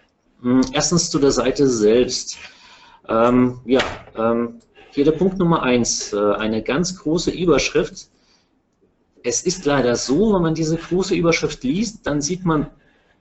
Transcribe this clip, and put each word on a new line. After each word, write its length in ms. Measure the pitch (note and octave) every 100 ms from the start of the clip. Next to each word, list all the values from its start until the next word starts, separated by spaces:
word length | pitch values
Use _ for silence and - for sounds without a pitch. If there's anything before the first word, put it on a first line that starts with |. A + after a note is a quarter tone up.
| _ _ _ _
Hm, 180 | B2 C3 C3
erstens 380 | D3+ - E3+ -
zu 80 | D#3
der 120 | C#3
Seite 360 | A#2+ A#2+ C3+ C#3
selbst. 720 | A#2 G#2 A#2+ B2 - - - - - - - - - -
Ähm, 520 | A2+ A#2+ B2 B2+ B2+
ja, 160 | A#2 B2+ - - - -
ähm, 440 | A2+ A#2 A#2 - _ _ -
hier 120 | -
der 80 | C#3+
Punkt 260 | D3+ F#3 F#3
Nummer 240 | E3+ E3+
eins, 500 | C3 B2 A#2 - -
äh, 40 | G2+
eine 460 | G#2 G#2 A2 A2
ganz 340 | A2 C3+ F3+ -
große 320 | D3 E3+ -
Überschrift. 760 | - F3 C3+ - D3 - - - _ _ _ _ _ _ _ _ _ _ _
Es 200 | B2 A#2+
ist 220 | F3+ -
leider 320 | C#3+ C#3+ A#2+ A#2+
so, 380 | - C#3+ A3
wenn 80 | F#3+
man 120 | E3
diese 220 | D#3 D#3+ E3
große 380 | - F3 F#3
Überschrift 500 | F3 E3 D#3 D3+ -
liest, 420 | B2+ E3+ A3+ - C#3
dann 140 | D3
sieht 240 | C#3 F3+
man 240 | F3+ D3+ D#3+ - _ _ _ _